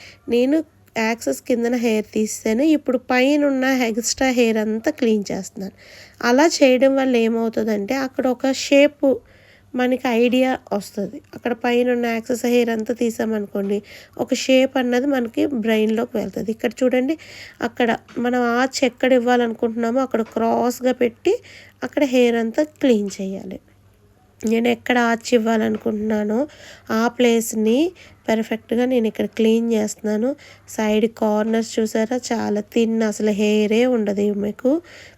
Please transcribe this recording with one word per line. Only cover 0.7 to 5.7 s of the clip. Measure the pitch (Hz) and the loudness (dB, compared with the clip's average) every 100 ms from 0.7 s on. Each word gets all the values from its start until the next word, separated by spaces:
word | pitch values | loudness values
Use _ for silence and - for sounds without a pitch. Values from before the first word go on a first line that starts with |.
| _ _ - | _ _ -4
యాక్సెస్ | 220 226 277 262 | -4 -2 -4 -6
కిందన | - 240 233 | -2 -2 0
హెయిర్ | 247 233 214 214 | 0 0 0 -2
తీసాను. | 214 214 - 220 220 | -4 -4 -4 -2 0
ఇప్పుడు | 311 294 - 254 | 2 2 0 -4
పైన | - 254 269 294 | 0 2 2 2
ఉన్న | 285 262 | 2 0
ఎక్స్ట్రా | 262 262 233 214 - - 262 | 0 0 0 -2 -4 -2 0
హెయిర్ | 247 233 220 | 2 2 2
అంతా | 214 220 302 | -2 -2 -4
క్లీన్ | 302 233 214 196 | -2 0 0 -2
చేస్తున్నాను. | 196 185 - 190 | -8 -10 -12 -14